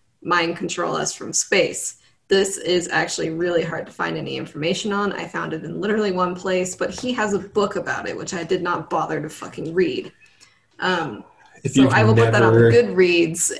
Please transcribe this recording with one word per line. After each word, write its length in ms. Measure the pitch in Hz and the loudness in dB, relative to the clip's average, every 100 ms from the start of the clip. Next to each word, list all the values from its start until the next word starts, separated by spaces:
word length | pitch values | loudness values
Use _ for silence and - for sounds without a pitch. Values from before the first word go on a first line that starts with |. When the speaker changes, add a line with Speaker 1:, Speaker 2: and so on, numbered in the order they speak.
| _ _ | _ _
Speaker 1:
mind 340 | - 175 170 165 | -2 0 0 -4
control 380 | 180 180 170 156 | -6 -4 -4 -4
us 180 | - | -4
from 180 | - - | -6 -4
space. 640 | - - 196 - - - - _ _ - | -4 0 2 2 -2 -10 -12 _ _ 0
This 300 | 196 196 - | 2 2 -2
is 300 | - 180 170 | -2 0 0
actually 420 | 156 165 - 160 | -2 -2 -4 -4
really 320 | 160 175 170 | -2 0 0
hard 220 | 160 151 - | -2 -6 -10
to 60 | |
find 260 | - 170 160 | -8 -6 -6
any 200 | 147 131 | -6 -8
information 540 | 131 147 160 190 214 | -8 -4 -4 -2 -2
on. 180 | 202 202 | -2 -2
I 140 | - 170 | -4 -8
found 260 | 170 165 | -8 -6
it 100 | 160 | -8
in 160 | 160 165 | -8 -6
literally 320 | 202 214 208 | -2 0 0
one 220 | 180 180 | 0 -2
place, 420 | 180 190 185 185 - | -2 -2 -2 -2 -4
but 140 | 180 | -6
he 220 | - 247 | -4 -4
has 200 | 247 214 | -2 -2
a 60 | 196 | -2
book 360 | - 214 196 180 | -2 -2 -2 -2
about 340 | 143 131 - | -6 -6 -8
it, 80 | - | -8
which 160 | 156 | -8
I 100 | 185 | -8
did 200 | 165 185 | -2 -2
not 260 | 175 156 156 | -2 -6 -4
bother 320 | 170 156 151 | -4 -2 -4
to 80 | 151 | -6
fucking 440 | - - - 156 170 | -10 -14 -10 -4 0
read. 360 | 170 123 - - _ _ _ _ _ - | 0 -2 -8 -14 _ _ _ _ _ -6
Um, 440 | 180 180 151 104 - _ _ - | -2 -2 -4 -10 -16 _ _ -10
Speaker 2:
If 100 | 131 | 0
Speaker 1:
so 100 | 139 | 4
Speaker 2:
you've 100 | 131 | 6
Speaker 1:
I 100 | 113 | 6
will 120 | 110 110 | 6 6
put 160 | 113 | 6
that 100 | 113 | 6
on 120 | 113 | 6
Speaker 2:
never 180 | 113 117 | 8 8
Speaker 1:
Goodreads, 800 | 233 214 185 180 170 165 175 - - | 6 6 4 4 4 2 0 -4 -2